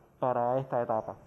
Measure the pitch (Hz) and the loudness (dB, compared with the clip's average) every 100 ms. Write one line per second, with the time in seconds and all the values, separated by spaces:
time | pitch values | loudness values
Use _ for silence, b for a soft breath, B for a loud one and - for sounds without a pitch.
0 | b - 131 120 120 131 135 127 117 110 | b -4 0 2 2 0 0 -2 0 -2
1 | 104 98 | -4 -10